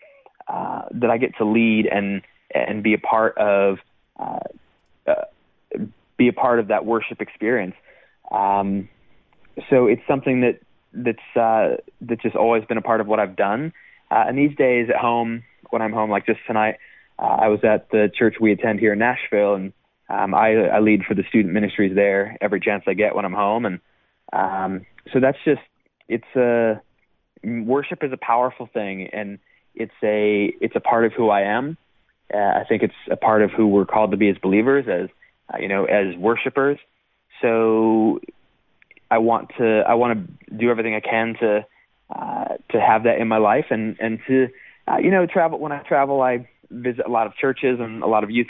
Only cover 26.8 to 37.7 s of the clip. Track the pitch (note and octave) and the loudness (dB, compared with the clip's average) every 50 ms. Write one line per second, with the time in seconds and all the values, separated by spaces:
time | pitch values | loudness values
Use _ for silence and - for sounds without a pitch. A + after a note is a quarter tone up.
26.8 | - _ _ _ _ _ _ _ _ _ _ _ - G#2+ A#2+ A#2 G#2+ A2+ C3 C#3+ | -8 _ _ _ _ _ _ _ _ _ _ _ -8 -8 -6 -4 -2 -2 -2 -2
27.8 | C#3+ - F3 - D#3 C3+ C3 - - - A#2 A#2+ B2+ B2+ - - B2 A#2 - A#2 | -2 -4 -8 -6 -6 -6 -6 -6 -2 0 0 2 0 0 -4 -8 -14 -10 -8 -6
28.8 | G#2 G2 F#2+ F#2+ F#2 - - G#2 G#2+ G2+ G2+ G2 _ _ _ _ _ _ _ - | -6 -6 -6 -8 -10 -10 -10 -10 -10 -10 -12 -16 _ _ _ _ _ _ _ -10
29.8 | A2+ G#2+ _ _ - G#2+ G#2+ G#2+ G#2+ G#2 G#2 G2+ G#2 - - - - A2+ - G#2+ | -10 -10 _ _ -2 0 0 2 2 2 2 2 0 -2 -2 -2 -4 -2 -2 -2
30.8 | - - A#2 A#2 A#2 A2 - - A#2 G#2+ G2+ G2+ G2 G2+ G#2+ A#2+ C3+ D3 D#3+ - | 0 2 2 4 2 2 0 0 2 2 2 2 2 0 0 -2 -4 -6 -8 -12
31.8 | _ _ _ _ _ _ _ _ _ - - G#2 G2+ G2 - - G#2 - A2+ G#2+ | _ _ _ _ _ _ _ _ _ -6 -2 0 0 2 0 0 0 -2 0 0
32.8 | A2+ G2+ - - - - - - - A2+ A2 G#2+ G#2+ G2+ - - A2 G#2 G2 G2+ | 0 -2 -2 -6 -8 -8 -4 0 2 2 4 4 4 2 2 2 2 4 4 4
33.8 | F#2+ - - A2 A2 G2+ G2 G2+ G#2+ G2+ F#2 - - F#2+ F#2+ G#2+ A2 C3 C#3 C#3 | 2 2 2 2 2 2 2 2 2 0 0 0 0 0 2 2 4 2 2 0
34.8 | C3+ A2+ F#2 F2 F#2 F#2 _ _ _ _ _ _ _ - - - - G2 G2 G2 | 0 -2 -4 -4 -4 -6 _ _ _ _ _ _ _ -12 -10 -8 -6 -4 -2 -2
35.8 | F#2+ - - G#2 G2 F#2+ E2+ F2 F#2 A2 A#2 A2+ - C3+ - C#3 C3+ C#3+ C#3+ - | 0 2 2 2 0 0 -4 -2 0 0 0 0 -2 -4 -2 0 0 0 -2 -4
36.8 | - _ _ _ _ _ _ _ _ _ - - - A#2+ A2+ A2+ A2+ A2+ | -8 _ _ _ _ _ _ _ _ _ -8 -4 -2 0 2 2 2 2